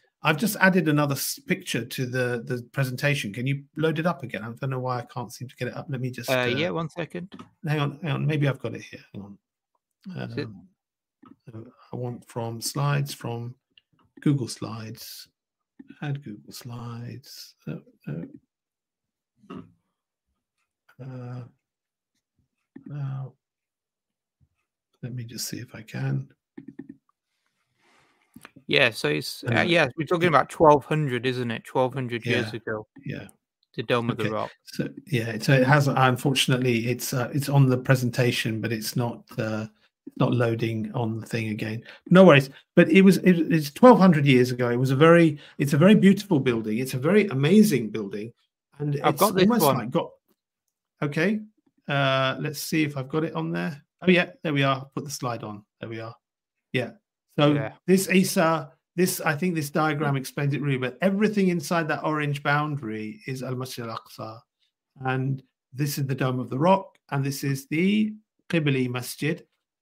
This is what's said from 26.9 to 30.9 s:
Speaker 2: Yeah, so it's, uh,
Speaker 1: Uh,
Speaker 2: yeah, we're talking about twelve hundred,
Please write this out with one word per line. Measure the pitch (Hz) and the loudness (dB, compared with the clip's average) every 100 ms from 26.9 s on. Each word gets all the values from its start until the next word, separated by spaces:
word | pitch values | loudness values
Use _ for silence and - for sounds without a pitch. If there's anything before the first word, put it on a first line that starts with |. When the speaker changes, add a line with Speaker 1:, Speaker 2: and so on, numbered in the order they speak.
| - _ _ _ _ _ _ _ _ _ _ _ _ _ - - - - | -20 _ _ _ _ _ _ _ _ _ _ _ _ _ -20 -20 -20 0
Speaker 2:
Yeah, | 147 123 | 2 2
so | - 147 | 0 -4
it's, | 151 - - | -4 -6 -10
uh, | - 160 | -2 0
Speaker 1:
Uh, | |
Speaker 2:
yeah, | 175 170 139 165 | 2 2 0 -2
we're | 147 | -4
talking | 175 175 | 0 2
about | 139 - | 2 2
twelve | - 160 147 | 4 6 6
hundred, | - | 4